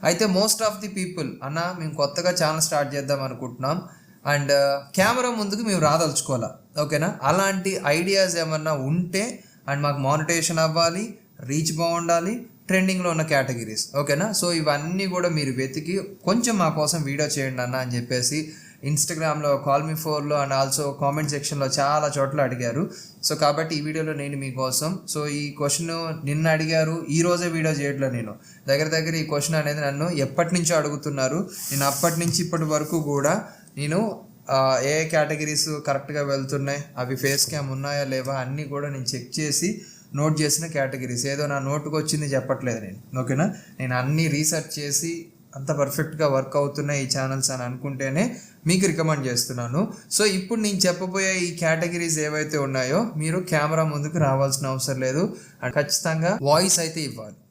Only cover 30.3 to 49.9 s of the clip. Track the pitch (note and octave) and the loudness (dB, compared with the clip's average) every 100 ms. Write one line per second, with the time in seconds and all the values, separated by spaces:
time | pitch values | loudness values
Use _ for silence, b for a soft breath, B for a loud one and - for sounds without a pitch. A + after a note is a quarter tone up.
30.3 | - E3+ F3+ E3+ E3+ D3 D3 D3+ C3+ C3 | 0 2 2 2 2 2 -2 -4 -2 0
31.3 | D#3 F#3+ B B C#3 C#3 C#3 E3+ D#3+ D#3+ | 0 -4 B B 0 0 2 2 2 0
32.3 | - E3 E3 D#3 D3+ D3+ E3+ D3 C#3+ C#3 | 0 0 0 0 0 0 -2 0 2 2
33.3 | F#3+ - B B - D3 E3 A3 - - | 0 -2 B B -8 -2 0 -2 -4 -14
34.3 | - - C3+ C3+ C3 C3 D#3 D#3+ E3 D3 | -20 -2 2 4 4 2 0 2 2 2
35.3 | D3+ D3+ D3 D#3+ D3+ D3 C#3 C3+ D3 C#3+ | 0 -2 -2 -2 -2 -2 -2 -2 -4 0
36.3 | C#3 C3 C#3+ C#3 C#3+ D3+ - B2+ C3 C3+ | -2 -2 -2 -2 -4 -8 -8 -6 -2 0
37.3 | C#3 - D3+ C#3 C3+ C#3+ C#3+ C3+ C3 C3 | 2 0 -2 -4 -4 -4 -4 -2 -2 -2
38.3 | C3+ B2+ C#3 D3 C#3+ D3 C#3 B2+ C3 - | -4 -4 -6 -6 -6 -6 -6 -6 -6 -6
39.3 | - D3+ C#3 F3 A3 B B B C#3+ D3+ | -4 -2 0 0 -2 B B B 0 0
40.3 | D3+ D3+ D3 E3 D#3 C3+ C3+ B2+ B2 C3+ | 2 2 2 -2 -2 -2 -2 -6 -4 -2
41.3 | C#3 D3 C#3 C3+ D3 D3+ D#3 D3+ D#3 D3 | -2 -2 -2 -2 -2 -2 -2 0 -2 0
42.3 | C3+ B2+ B2+ B2+ A2 G#2 F#2+ - C3 B2 | 0 0 -2 -2 -4 -6 -12 -8 -4 0
43.3 | C3+ F#3 B B B C3 B2+ B2+ D3+ D#3+ | 2 2 B B B -2 0 0 2 2
44.3 | C#3+ D#3 E3 D3 - D3 C#3 E3 E3+ E3 | 2 2 0 -4 -8 -2 -2 -2 -6 -10
45.3 | - - C#3 C3+ C#3+ C3+ C#3+ D#3 - D#3 | -20 -18 -12 -4 0 0 0 -2 2 2
46.3 | C3+ C3 D3 C#3+ C#3+ C#3+ D3 C3+ C#3 C3 | 2 2 0 0 -2 -2 -2 0 0 0
47.3 | C3+ C3 C3 B2 C3 C#3+ C3+ C3+ C#3 A#3 | 0 -2 -2 -6 -6 -6 -4 -2 2 0
48.3 | B B B D#3 F3+ F#3 D#3+ D#3+ D3+ C3 | B B B 2 4 4 2 2 2 0
49.3 | A#2+ - B2 A#2+ C3+ G#3 | -2 -2 -4 -4 -2 -2